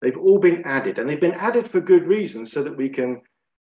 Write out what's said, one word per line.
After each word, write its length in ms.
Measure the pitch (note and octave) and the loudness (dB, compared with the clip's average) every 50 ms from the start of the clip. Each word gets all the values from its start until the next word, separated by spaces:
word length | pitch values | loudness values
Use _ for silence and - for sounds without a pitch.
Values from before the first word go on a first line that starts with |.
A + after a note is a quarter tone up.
They've 160 | B2+ C3 B2+ | -4 -4 -2
all 220 | - F#3 F#3+ G3+ F#3+ | 2 4 4 4 6
been 260 | F3+ F3 E3+ E3+ - | 4 4 2 2 -2
added, 340 | D3+ C3+ C3+ - G3 - B2 | -4 -4 -4 -4 -4 -4 -4
and 100 | A#2 C#3 | -4 -4
they've 120 | D3+ D3+ | -2 0
been 120 | F3+ F3 | 0 -2
added 380 | F#3 - F#3+ A#3+ B3 A#3+ A3+ - | -2 -2 -2 -2 -2 -2 -2 -2
for 100 | - F3+ | -2 0
good 240 | D#3+ F3 F3 E3+ D3+ | 4 4 4 4 6
reasons 480 | E3 G3+ G#3+ G3+ - - A2+ A2+ A2+ | 4 0 0 0 -6 -8 -12 -12 -8
so 100 | - D3 | -6 -6
that 140 | C3+ A#2+ A2+ | -6 -6 -6
we 120 | C3 C3+ C3+ | -6 -6 -4
can 340 | C3+ C3+ B2+ B2+ B2 A#2+ _ _ _ _ _ _ _ _ _ _ _ | -4 -4 -4 -4 -6 -8 _ _ _ _ _ _ _ _ _ _ _